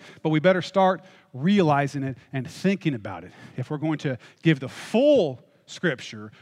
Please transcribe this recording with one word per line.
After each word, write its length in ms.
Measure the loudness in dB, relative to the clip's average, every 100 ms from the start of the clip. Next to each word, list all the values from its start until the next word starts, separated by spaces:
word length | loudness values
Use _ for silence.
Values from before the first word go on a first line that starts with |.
| -20 -8
But 80 | -2
we 100 | 2
better 220 | 4 2
start 420 | 0 2 2 2 -6 -20 _
realizing 720 | -4 2 4 4 4 0 -4
it 160 | -8 -8 -10
and 160 | -8 -8
thinking 460 | -4 -2 0 -2
about 300 | -4 -8 -14
it. 80 | -16 -20 -14 -10
If 140 | -8
we're 80 | -6
going 180 | -4 -4
to 200 | -6 -8 -12 _
give 160 | 2 2
the 100 | 0
full 760 | -14 -2 2 4 4 2 -4 _ _ -20
scripture, 680 | -4 -4 -4 -8 -16 -16 -20